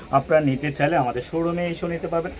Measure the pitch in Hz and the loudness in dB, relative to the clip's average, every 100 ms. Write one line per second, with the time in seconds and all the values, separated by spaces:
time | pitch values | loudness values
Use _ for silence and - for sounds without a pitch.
0 | - 135 - 156 147 135 147 139 147 170 | 0 0 4 4 4 2 -2 0 2 2
1 | 123 120 123 165 170 175 175 170 175 170 | 2 -2 -4 -2 0 0 -2 -4 -4 -4
2 | 165 165 165 143 | -2 -2 -2 -6